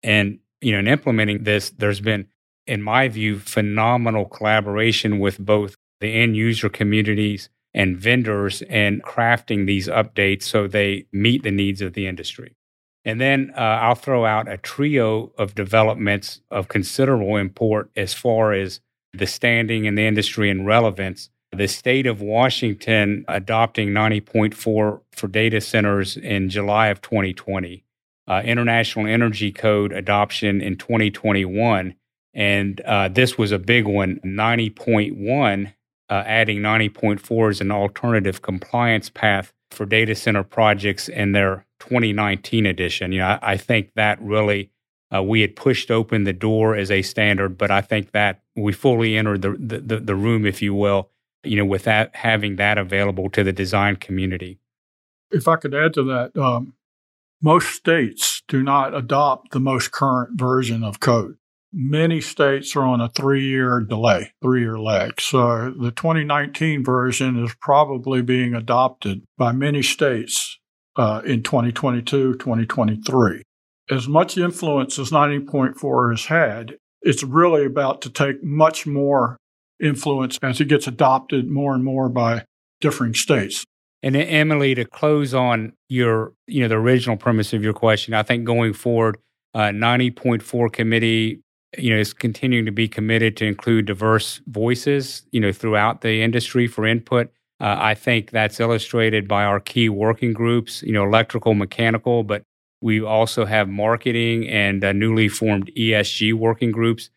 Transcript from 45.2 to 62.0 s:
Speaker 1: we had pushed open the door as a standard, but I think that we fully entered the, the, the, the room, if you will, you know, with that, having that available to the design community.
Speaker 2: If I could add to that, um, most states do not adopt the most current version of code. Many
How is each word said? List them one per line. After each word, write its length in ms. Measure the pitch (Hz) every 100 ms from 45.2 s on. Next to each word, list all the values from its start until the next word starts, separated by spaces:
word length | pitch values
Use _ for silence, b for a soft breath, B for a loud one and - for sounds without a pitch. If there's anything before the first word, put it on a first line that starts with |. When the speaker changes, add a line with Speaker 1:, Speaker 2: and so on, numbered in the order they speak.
Speaker 1:
we 160 | 95 113
had 160 | 104 -
pushed 340 | - 127 -
open 320 | 113 113 113
the 100 | 98
door 440 | 92 110 110 110 107
as 160 | 95
a 100 | 98
standard, 560 | 95 - 104 98 98 90
but 140 | 101
I 80 | 98
think 320 | 101 110 98
that 320 | 104 104 95 _
we 180 | - 104
fully 440 | 98 139 120 113 107
entered 260 | 107 101
the, 140 | 98 104
the, 200 | 123 110
the, 180 | 113 110
the 160 | 104
room, 320 | 98 107 113 104
if 160 | 95
you 120 | 104
will, 360 | 101 101 98 95 _ _ _
you 140 | - 104
know, 80 |
with 200 | 101 95
that, 300 | 113 107 110
having 420 | - 117 110 104 95
that 200 | 101 104
available 540 | 92 98 101 95 95
to 120 | 101
the 100 | 95
design 440 | 92 92 101 101 98
community. 640 | - 92 92 92 90 95 _ _ _ _ _ _ _
Speaker 2:
If 180 | 185 131
I 80 | 160
could 180 | 147
add 200 | 143 156
to 80 | 156
that, 320 | 131 131 123 -
um, 340 | 135 120 131 - _ _ _ _ _ _
most 300 | 151 175 -
states 720 | - - 165 117 - - - _
do 160 | 139
not 320 | 135 139 135
adopt 580 | 147 120 139 147 131 -
the 80 | 143
most 300 | 135 131 -
current 480 | - 139 127 123 226
version 460 | 127 127 123 113
of 160 | 110 101
code. 380 | - 117 92 - _ _ _
Many 480 | 190 131 151